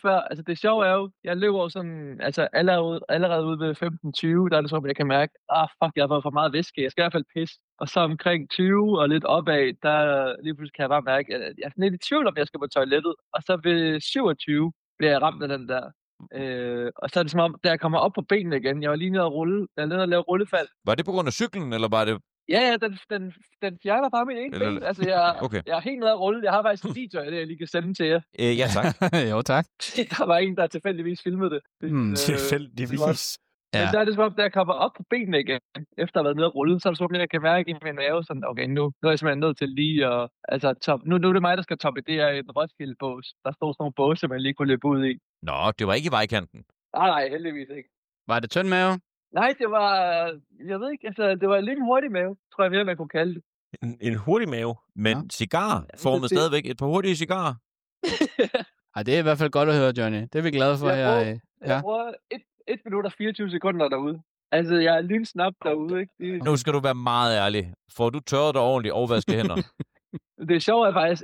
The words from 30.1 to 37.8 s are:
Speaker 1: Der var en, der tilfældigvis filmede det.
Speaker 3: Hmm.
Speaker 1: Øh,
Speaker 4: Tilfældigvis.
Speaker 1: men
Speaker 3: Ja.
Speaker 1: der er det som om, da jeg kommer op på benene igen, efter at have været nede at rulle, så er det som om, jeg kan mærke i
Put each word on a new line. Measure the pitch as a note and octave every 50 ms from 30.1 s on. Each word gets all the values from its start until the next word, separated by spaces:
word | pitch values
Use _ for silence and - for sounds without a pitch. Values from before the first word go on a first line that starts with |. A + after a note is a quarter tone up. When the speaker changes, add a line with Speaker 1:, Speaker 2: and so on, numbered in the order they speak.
| - -
Speaker 1:
Der | -
var | E3+ E3+ E3+
en, | F#3 F#3+ F#3
der | F#3 F3
tilfældigvis | E3 - E3 - G3 F#3 E3 E3 E3+ F3+ - -
filmede | F3+ F3+ F#3 F#3+ F3
det. | D3+ C#3+ - _ _ _ - D#3+
Speaker 3:
Hmm. | D3+ C#3 A#2 G#2
Speaker 1:
Øh, | G2+
Speaker 4:
Tilfældigvis. | G2 - D#3+ D3 C#3 C3+ C#3 C#3+ C#3+ C#3+ B2 A#2+ - B2+ B2 C3+ C#3 D3+ D#3 D#3+ - - - - - _ _ _ _ _ _ -
Speaker 1:
men | -
Speaker 3:
Ja. | - - G3
Speaker 1:
der | G#3+
er | G#3+
det | G#3+ G#3
som | G3+ G#3+
om, | A3 A3
da | G#3+ G#3
jeg | G3 -
kommer | G3 F#3 E3+ F3
op | - F#3+ B3 -
på | - F3+ -
benene | A#3+ B3 A3+ F#3 E3+ C#3+
igen, | B2 B2 C3 B2+ - _ _ D3+ D#3 - _ -
efter | E3 F3 - F3
at |
have | D3+
været | C#3+ C#3+
nede | D3+ E3
at | E3 D3
rulle, | C#3 C#3+ D#3+ F3+ F3
så | - G3
er |
det | E3 -
som | F3+
om, | E3+ F3
jeg | F3+ F3 -
kan | - D#3+ D3+
mærke | D#3+ E3+ F3+ E3+ E3
i | E3 D3